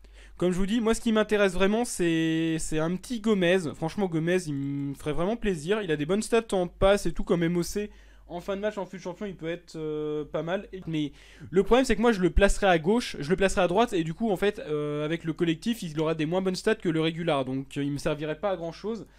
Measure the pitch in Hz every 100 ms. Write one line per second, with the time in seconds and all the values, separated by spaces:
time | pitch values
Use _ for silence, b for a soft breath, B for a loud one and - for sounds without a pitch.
0 | b b b - 175 180 196 240 220 226
1 | 233 220 214 208 202 180 196 214 240 -
2 | 170 160 160 160 160 160 - 151 165 185
3 | - 240 208 202 170 190 160 - 160 -
4 | 190 165 165 185 165 139 139 139 139 135
5 | 151 147 180 233 214 170 151 214 190 151
6 | 147 202 - 233 226 196 175 - 196 202
7 | 175 - - 175 165 175 165 208 208 b
8 | b b - 175 170 196 214 208 180 185
9 | - 175 208 170 160 175 - 160 156 151
10 | 151 151 143 170 165 190 - 190 165 160
11 | 143 B B B 160 175 196 240 254 214
12 | 240 202 180 156 202 - 196 170 151 233
13 | - - 143 180 190 190 180 185 240 190
14 | 165 160 226 180 202 202 151 151 147 147
15 | 151 165 160 151 170 160 226 226 175 151
16 | 156 160 156 185 190 180 214 220 180 160
17 | 160 165 170 143 131 135 135 143 143 143
18 | 170 143 156 156 208 180 165 160 202 226
19 | -